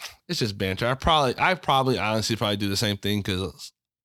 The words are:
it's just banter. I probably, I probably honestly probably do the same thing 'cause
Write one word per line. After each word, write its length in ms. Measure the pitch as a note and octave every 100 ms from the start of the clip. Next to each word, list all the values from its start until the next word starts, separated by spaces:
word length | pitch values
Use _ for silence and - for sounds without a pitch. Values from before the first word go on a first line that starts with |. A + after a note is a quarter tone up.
| - - -
it's 100 | E3+
just 180 | A2+ G2
banter. 300 | F#2+ F#2+ A#2+
I 80 |
probably, 400 | C3 F3 D#3 C3 -
I 160 | E3
probably 440 | F#3 - C3+ C3 G#2
honestly 360 | G#2 A2 G#2 A2
probably 200 | G#2+ G2+
do 120 | G2+
the 80 | G2
same 200 | G#2 G2+
thing 260 | G2+ G#2
'cause 500 | G2 F#2 F#2 - - _ _ _